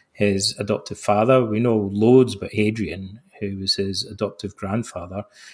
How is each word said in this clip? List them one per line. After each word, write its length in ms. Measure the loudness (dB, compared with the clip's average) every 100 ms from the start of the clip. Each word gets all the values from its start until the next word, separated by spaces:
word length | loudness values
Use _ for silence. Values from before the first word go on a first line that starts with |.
| _
his 420 | 0 0 2 -2 -4
adoptive 400 | -4 -4 -6 -6
father. 460 | 0 2 4 4
We 160 | 2 0
know 280 | 2 2 0
loads 420 | 2 6 8 6
about 180 | 0 -6
Hadrian, 680 | 0 0 0 -4 -8 -12 -16 _ -10
who 180 | -8 -4
was 180 | -4 -2
his 280 | -4 -6
adoptive 520 | -8 -6 -6 -6 -12 -8
grandfather. 680 | -4 -4 -4 -10 -10 -10 -12 -16 -20